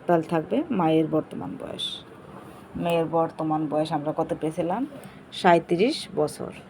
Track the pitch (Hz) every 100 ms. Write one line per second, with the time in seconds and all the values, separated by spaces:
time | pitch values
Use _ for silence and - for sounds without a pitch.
0 | - 170 160 170 156 233 339 220 165 160
1 | 156 156 - - - - - - - -
2 | - - - - - - - - 170 170
3 | 160 165 165 - 156 156 156 151 156 160
4 | 143 156 160 160 151 156 165 196 277 -
5 | - - - - 185 170 - 170 226 320
6 | - - 151 - - -